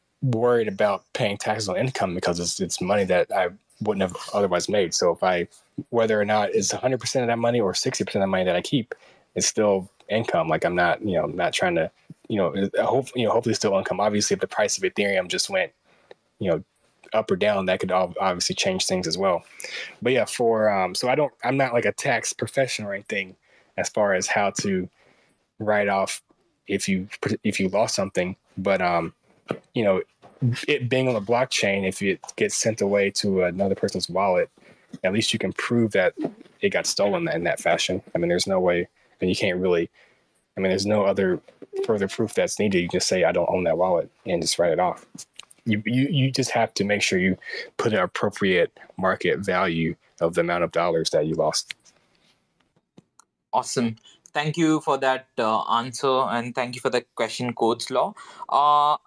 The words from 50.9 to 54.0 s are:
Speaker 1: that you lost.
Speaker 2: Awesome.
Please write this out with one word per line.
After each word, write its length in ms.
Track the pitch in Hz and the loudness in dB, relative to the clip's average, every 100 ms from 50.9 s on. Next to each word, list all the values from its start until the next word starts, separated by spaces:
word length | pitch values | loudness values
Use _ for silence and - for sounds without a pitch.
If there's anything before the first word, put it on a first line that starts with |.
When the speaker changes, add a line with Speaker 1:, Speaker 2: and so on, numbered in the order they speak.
| 82 78 | 0 0
Speaker 1:
that 140 | 80 78 | 0 0
you 100 | 80 | 0
lost. 380 | 78 - - - _ _ _ _ _ _ _ _ _ _ _ _ - _ _ _ _ | 0 -2 -6 -14 _ _ _ _ _ _ _ _ _ _ _ _ -20 _ _ _ _
Speaker 2:
Awesome. 420 | 117 123 - 117 113 | -4 -2 -2 -2 -4